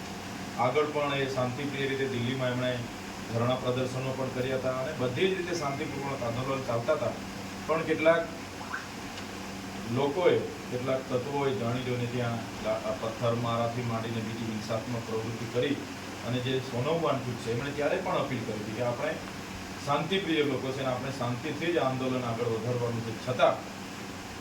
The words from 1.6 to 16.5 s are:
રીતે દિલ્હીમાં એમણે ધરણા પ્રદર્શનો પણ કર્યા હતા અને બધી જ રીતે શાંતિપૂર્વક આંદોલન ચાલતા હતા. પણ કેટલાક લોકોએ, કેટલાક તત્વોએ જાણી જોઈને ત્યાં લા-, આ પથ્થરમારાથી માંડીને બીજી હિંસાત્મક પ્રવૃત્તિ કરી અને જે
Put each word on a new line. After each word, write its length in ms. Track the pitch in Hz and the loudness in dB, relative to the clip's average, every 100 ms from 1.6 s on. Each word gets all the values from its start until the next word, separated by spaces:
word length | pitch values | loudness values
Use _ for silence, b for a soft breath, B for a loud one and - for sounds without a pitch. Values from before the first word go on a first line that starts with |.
| 135 135 135 | -2 0 0
રીતે 200 | 131 131 | 0 0
દિલ્હીમાં 440 | 117 117 131 127 | 0 0 2 2
એમણે 260 | 123 123 123 117 - - - - | 2 0 0 -4 -8 -8 -8 -2
ધરણા 220 | 113 120 131 | 0 2 2
પ્રદર્શનો 580 | 123 123 127 127 135 131 | 2 2 0 0 -2 -2
પણ 100 | 127 | -2
કર્યા 300 | 123 127 131 | 0 0 2
હતા 140 | 131 | 0
અને 200 | 131 139 156 | 0 -2 0
બધી 280 | 127 127 190 | 0 4 4
જ 100 | 185 | 4
રીતે 180 | 175 160 | 0 0
શાંતિપૂર્વક 680 | 143 139 147 139 135 127 | 0 -2 -2 -2 -4 -2
આંદોલન 400 | 120 120 131 135 127 | -2 0 0 -2 0
ચાલતા 260 | 117 135 | 0 2
હતા. 180 | 151 113 - - - - - - | 2 2 -2 -8 -8 -8 -6 0
પણ 140 | 160 | 2
કેટલાક 460 | 160 151 160 165 165 - - - - - - - - - - - - - - - 113 123 | 2 6 6 6 4 -6 -10 -8 -6 -6 -6 -8 -8 -8 -8 -8 -8 -8 -8 -8 -2 2
લોકોએ, 440 | 143 160 180 - | 2 6 6 6
કેટલાક 600 | - - - 123 135 131 127 | 2 -6 -4 -2 0 0 2
તત્વોએ 440 | 127 131 143 139 | 0 0 2 2
જાણી 300 | 117 117 127 | 2 0 0
જોઈને 220 | 127 123 120 | 0 0 0
ત્યાં 320 | 123 117 117 - - 107 | 0 0 0 -4 -4 0
લા-, 160 | 110 107 | 0 0
આ 60 | 107 | -2
પથ્થરમારાથી 800 | 113 - 120 120 117 117 117 120 | -2 0 2 2 2 2 2 0
માંડીને 400 | 120 113 113 113 | 0 0 0 -2
બીજી 240 | 101 110 110 | -2 -2 -2
હિંસાત્મક 580 | 107 - 113 - 117 110 | -2 -2 -2 -2 -4 -2
પ્રવૃત્તિ 360 | 110 110 113 120 | -2 -2 -4 -2
કરી 220 | 123 143 143 - - - - 120 | 0 2 0 -4 -8 -8 -6 -2
અને 120 | 123 | 0
જે 200 | 127 | 0